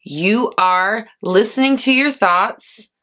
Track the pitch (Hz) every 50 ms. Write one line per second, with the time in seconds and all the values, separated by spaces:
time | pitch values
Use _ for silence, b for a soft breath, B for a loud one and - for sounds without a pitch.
0 | _ - 143 151 170 190 214 240 247 - - - 185 185 185 185 185 196 214 233
1 | 220 b b b - 175 185 190 226 220 - 269 262 269 269 254 - 262 262 254
2 | 277 294 269 - 202 185 175 180 196 226 - - - - - - - _ _ _